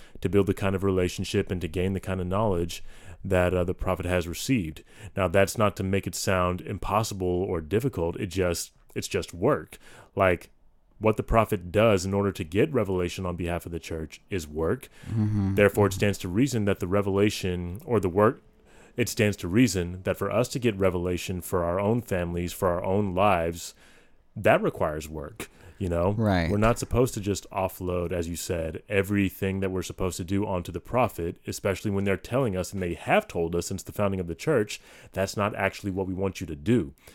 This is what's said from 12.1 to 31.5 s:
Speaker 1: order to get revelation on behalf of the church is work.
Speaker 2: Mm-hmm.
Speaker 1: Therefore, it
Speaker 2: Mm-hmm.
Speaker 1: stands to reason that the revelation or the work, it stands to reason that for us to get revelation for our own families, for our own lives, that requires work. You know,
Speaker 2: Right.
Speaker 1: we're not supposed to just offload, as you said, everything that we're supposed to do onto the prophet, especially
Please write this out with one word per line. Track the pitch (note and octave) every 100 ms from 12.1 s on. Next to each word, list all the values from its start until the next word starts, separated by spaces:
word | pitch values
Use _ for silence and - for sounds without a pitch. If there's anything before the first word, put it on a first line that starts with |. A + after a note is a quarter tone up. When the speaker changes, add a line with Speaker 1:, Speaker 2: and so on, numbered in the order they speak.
Speaker 1:
order | G2 G2+
to | -
get | D#2+ F#2 D#3
revelation | B2+ G2 F#2 F2 - F2+
on |
behalf | F2 F2 E2+ F2
of |
the | E2
church | - E2 D#2 - -
is | F#2+ D2+
work. | D2+ D#2+ B2+ - - -
Speaker 2:
Mm-hmm. | A2 G#2+ G#2+ G2 G2
Speaker 1:
Therefore, | G2+ - G2+
it |
Speaker 2:
Mm-hmm. | F#2+
Speaker 1:
stands | G#2 F#2+
to | F#2
reason | F#2 C#3 A#2+ G2+
that | F#2+
the | F2+
revelation | G2+ G2+ G2 G#2+ - F#2+ F2+ F2 F#2+
or | - A2+
the | F#2
work, | F2+ A2 - - _ _ - - -
it | A2
stands | - G#2 G2
to | F2
reason | G#2 B2+ F#2+ F2 F2+
that | F#2+ F#2
for | G2
us | G2+ B2+
to | C3
get | A#2 G2
revelation | F#2+ F2 F2 F2+ - F2+
for | - F#2
our | E2+ F2+
own | G2+ A#2+
families, | - F#2 F2 F2 F2
for | - F#2
our | F2
own | F#2+ G2 G2+ F2+
lives, | G#2 F2+ E2+ F2 - - - - - - _ -
that | G#2+ D#3
requires | G3+ - E2+ D#2 D#2
work. | D#2 D2 - - - - -
You | F#2
know, | E2+ F2+
Speaker 2:
Right. | G#2+ G#2+ F#2 E2
Speaker 1:
we're | G2+
not | A2 A#2
supposed | - A#2 B2+
to | A2+
just | G2+ F#2 -
offload, | G2 F#2+ - F2+ F2+ F2
as | F2+ E2
you | E2+
said, | - F2 E2 D#2+ -
everything | G2+ F#2+ G2+ G2 - G2 F#2+
that | F#2+
we're | F#2
supposed | - - F#2 -
to |
do | E2+ G2 G#2
onto | F#2 F2
the | F2
prophet, | - A#2+ A2+ - E2+ -
especially | -